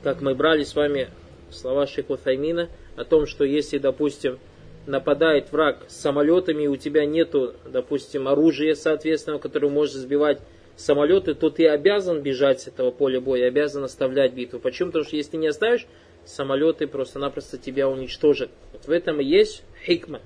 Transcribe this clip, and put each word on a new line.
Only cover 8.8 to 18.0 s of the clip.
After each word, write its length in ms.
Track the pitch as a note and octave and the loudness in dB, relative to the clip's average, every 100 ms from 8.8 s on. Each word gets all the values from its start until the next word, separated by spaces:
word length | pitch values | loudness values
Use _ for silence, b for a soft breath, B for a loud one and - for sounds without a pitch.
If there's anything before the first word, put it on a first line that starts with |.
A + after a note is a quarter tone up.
| D#3+ D3+ D#3 D#3 - D3 | 0 -2 0 -2 -2 -8
которое 300 | - D3+ C#3+ | -6 -2 0
может 260 | C#3+ D3 | 0 -2
сбивать 460 | C3+ B2+ C#3+ D3 C#3+ B B B B | -4 -2 2 2 0 B B B B
самолёты, 600 | - C#3+ D3 F#3+ F#3 C#3 | 0 2 4 2 2 0
то 160 | D#3 | -2
ты 160 | D3+ D#3+ | 4 4
обязан 540 | D3 D#3+ G3+ F#3 E3 | 4 2 0 -2 -4
бежать 400 | C#3+ B2+ C#3 C3 | -2 0 2 2
с 60 | - | -2
этого 220 | - B2+ | -2 -2
поля 320 | A#2+ C#3 B2+ | 0 0 0
боя, 260 | C3 B2+ B2 | 0 2 2
обязан 360 | C3 D3 C#3+ | 2 -2 -4
оставлять 500 | C3+ - C3+ C3 C3 | -8 -4 -2 2 0
битву. 240 | B2+ B2 A#2+ | 0 -10 -6
Почему? 320 | B2+ B2+ F3+ | -6 -4 -4
Потому 160 | D#3+ C#3+ | -2 -4
что 100 | D3+ | -6
если 160 | D3 | -6
ты 60 | D#3+ | -2
не 100 | D#3 | -2
оставишь, 380 | D3+ A3 A#3+ - B B B - | 0 0 0 -2 B B B -20
самолёты 640 | - C3+ C#3 D#3 D#3+ D3 | -10 -2 2 2 0 -4
просто-напросто 720 | C3+ C3 C#3 C#3 C#3 - B2+ | -6 -8 -6 -6 -6 -12 -14
тебя 280 | - C3 C3+ | -8 -2 -2
уничтожат. 640 | C3+ | -2